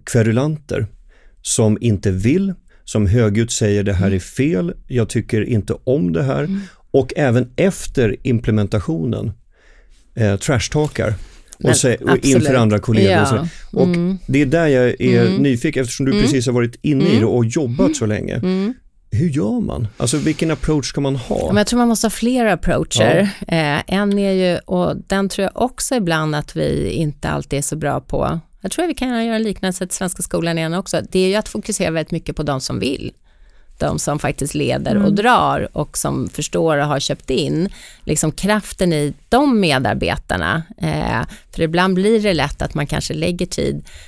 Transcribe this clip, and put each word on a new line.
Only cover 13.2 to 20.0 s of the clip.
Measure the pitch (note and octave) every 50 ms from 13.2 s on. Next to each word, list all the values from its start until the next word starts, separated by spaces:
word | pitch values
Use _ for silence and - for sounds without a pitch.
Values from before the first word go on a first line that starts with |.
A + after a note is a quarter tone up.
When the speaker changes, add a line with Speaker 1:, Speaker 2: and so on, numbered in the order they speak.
| D3
Speaker 1:
och | C#3 C3 B2+
Speaker 2:
Ja. | E3 E3+ - - - -
Speaker 1:
så. | - -
Och | -
Speaker 2:
Mm. | F3+ F3 F3 F3 F3+ F#3+ F3+ -
Speaker 1:
det | - C3 C#3 D3
är |
där | B2+ C#3 E3 E3
jag | D#3 C#3 B2+ B2+ B2 - -
är | - B2+ B2 A#2+ F#3
Speaker 2:
Mm. | F3+ F#3+ G3 C#3
Speaker 1:
nyfiken, | C#3+ B2+ A#2+ - D#3+ - B2+ C3+
eftersom | A#2+ - - C#3
du | C3+ C3+
Speaker 2:
Mm. | C#3 C#3
Speaker 1:
precis | C3 C#3+ C3+ A#2
har | C3 A#2+
varit | B2 A#2 A#2+ - - -
inne | D3+ D3 C3+ -
i | -
Speaker 2:
Mm. | - A2
Speaker 1:
det | A2
och | A2 F2+ B2 A#2
jobbat | A2+ A#2+ E3 D3+ A#2 A#2+ D3
Speaker 2:
Mm. | - C#4+ D#4
Speaker 1:
så | C#4+ -
länge. | G#2 G#2+ - - G1+ -
Speaker 2:
Mm. | - - F#3 F#3 F#3+ G3 G#3 C4 - - _ _ _ _ _
Speaker 1:
Hur | - G2+ D#3+ F3+
gör | C3 C#3+ F#3 G#3+ A#3+ B3
man? | G3+ - - - A#2+ G#2+ -
Alltså, | -